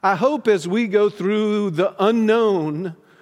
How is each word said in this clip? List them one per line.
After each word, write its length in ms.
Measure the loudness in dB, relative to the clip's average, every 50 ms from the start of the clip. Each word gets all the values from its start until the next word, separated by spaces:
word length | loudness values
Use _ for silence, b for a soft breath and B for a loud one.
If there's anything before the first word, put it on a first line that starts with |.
I 120 | 0 0 0
hope 320 | 2 0 0 0 0 0
as 220 | 0 0 0 0 -2
we 180 | -2 -2 -2
go 240 | 0 2 2 2 2
through 600 | 0 -2 -4 -2 0 0 0 0 0 -2 -2 -2
the 240 | -2 -2 -2 -2 0 0
unknown 920 | 0 2 2 2 2 2 2 2 2 2 0 0 -2 -4 -6 -6 -8 -8 -10 -12 b b b b